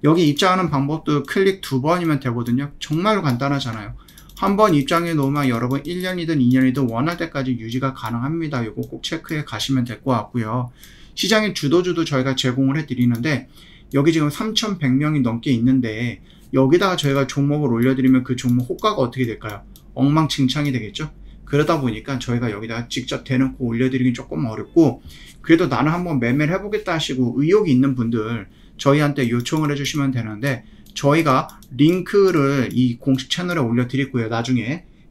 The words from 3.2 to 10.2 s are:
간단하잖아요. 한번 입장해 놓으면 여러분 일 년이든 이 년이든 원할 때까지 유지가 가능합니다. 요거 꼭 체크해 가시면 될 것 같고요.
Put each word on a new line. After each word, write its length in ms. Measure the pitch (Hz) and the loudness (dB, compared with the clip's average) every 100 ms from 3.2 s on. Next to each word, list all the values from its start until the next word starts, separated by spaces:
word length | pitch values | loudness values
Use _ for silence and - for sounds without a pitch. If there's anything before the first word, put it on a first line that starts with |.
간단하잖아요. 760 | 156 120 139 143 127 110 104 - - - - - | 0 -2 -2 -2 -4 -8 -12 -14 -18 -20 -20 -4
한번 360 | 196 196 214 | -2 4 4
입장해 400 | 151 139 170 170 | 4 2 0 0
놓으면 360 | 160 139 147 135 | 0 0 0 0
여러분 320 | 117 123 135 | 0 -2 -4
일 180 | 143 175 | -4 -6
년이든 360 | 185 180 165 160 | -4 -4 -2 2
이 80 | 123 | 4
년이든 420 | 131 131 127 127 | 4 4 2 -2
원할 280 | 113 151 175 | 0 -4 -4
때까지 340 | 165 147 131 120 | -6 -4 -4 -4
유지가 340 | 113 127 165 | -4 -4 -4
가능합니다. 720 | - 110 117 131 165 160 139 113 | -6 -6 -4 -4 -4 -4 -4 -6
요거 160 | 107 | -6
꼭 200 | 147 - | -10 -10
체크해 400 | - 330 - 156 | -8 -8 -6 -8
가시면 400 | 143 110 - 135 | -6 -8 -2 -2
될 180 | 120 107 | -2 -6
것 100 | - | -2
같고요. 600 | 123 | -2